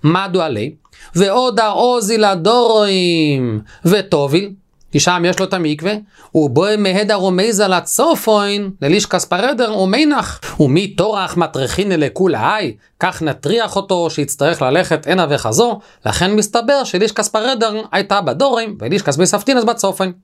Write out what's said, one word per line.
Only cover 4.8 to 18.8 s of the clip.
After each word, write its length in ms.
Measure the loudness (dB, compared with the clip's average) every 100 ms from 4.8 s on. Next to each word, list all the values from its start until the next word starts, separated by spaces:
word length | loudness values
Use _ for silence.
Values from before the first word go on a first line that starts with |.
| _
כי 80 | 0
שם 240 | 2 2 0
יש 140 | 0
לו 60 | -2
את 80 |
המקווה, 400 | -2 -2 -4 -4 -6 -10 _ -2 0
ובו 300 | 2 2 2 2
מהדר 460 | 2 0 0 0
ומייזה 440 | 2 2 2 2 2
לצופן, 1000 | 0 -2 0 2 2 2 2 2 -2 -6 -4
ללישכס 440 | 2 2 2 -4 -2
פרדרין 460 | -2 -2 0 -2
ומינך, 680 | 0 0 2 2 0 -4 -10 -14 0
ומי 280 | 2 2 0
טורח 500 | -2 -2 -2 -4 -2
מטריחין 540 | -2 -2 -4 -2 -2
לכולי, 840 | 0 -2 0 0 2 0 -2 -4 -10 _ _
כך 220 | -4 -2
נטריח 540 | -6 -4 -2 -2 0 -4
אותו 340 | -2 -2 0
שיצטרך 520 | -2 -6 0 0 0
ללכת 460 | 2 2 0 -2 0
הנה 180 | 0 0
וחזור, 500 | 0 0 2 2 0 -10 _ -6
לכן 260 | -2 0
מסתבר 520 | 0 0 -2 0 0
שלישכס 440 | 0 -2 -2 -2 -4
פרדרין 580 | -2 -2 -2 -2 -4 -4
הייתה 300 | -4 0 -2
בדורם, 540 | 0 0 0 0 -4
ולישכס 380 | -8